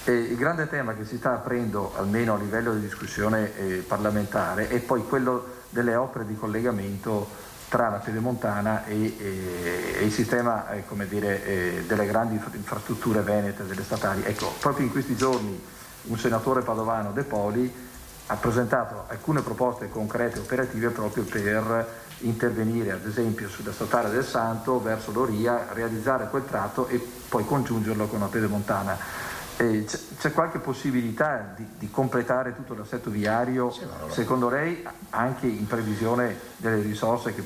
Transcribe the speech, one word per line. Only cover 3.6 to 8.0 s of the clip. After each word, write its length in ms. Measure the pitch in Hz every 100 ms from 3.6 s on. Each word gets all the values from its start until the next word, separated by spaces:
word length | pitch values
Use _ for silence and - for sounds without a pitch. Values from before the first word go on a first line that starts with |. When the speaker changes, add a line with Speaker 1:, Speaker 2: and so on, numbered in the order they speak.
| 98 92 90
Speaker 1:
parlamentare, 800 | 101 104 104 101 - 87 92 107
è 100 | 120
poi 240 | 117 127 107
quello 460 | 139 127 123 123 - -
delle 260 | 110 120 117
opere 300 | 131 120 107
di 100 | 107
collegamento 1040 | 110 107 120 107 98 98 110 107 104 - - - -
tra 220 | - 117
la 80 |
Pedemontana 880 | 101